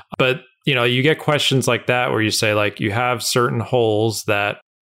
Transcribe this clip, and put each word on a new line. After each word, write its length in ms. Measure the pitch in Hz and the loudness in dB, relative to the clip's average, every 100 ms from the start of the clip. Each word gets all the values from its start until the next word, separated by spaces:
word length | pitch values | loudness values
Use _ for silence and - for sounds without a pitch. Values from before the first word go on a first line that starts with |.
| - - | -10 -2
But, 220 | 131 131 - _ - | 0 0 -6 _ -2
you 100 | 131 | 0
know, 80 | |
you 180 | 123 123 | 2 2
get 180 | 139 151 | 2 0
questions 480 | - 147 - 135 120 | 0 0 2 0 2
like 200 | 117 - | 0 0
that 240 | 123 127 | 0 0
where 100 | 113 | 0
you 100 | 107 | 0
say, 220 | - 110 | 0 0
like, 260 | 107 104 - | 0 0 -2
you 120 | 107 | -4
have 320 | 104 123 120 | -2 -2 -2
certain 380 | - 127 139 123 | -2 0 0 -2
holes 600 | 104 127 113 104 113 104 - | -2 0 2 2 0 -2 0
that, 300 | 104 104 107 _ _ | 0 0 -4 _ _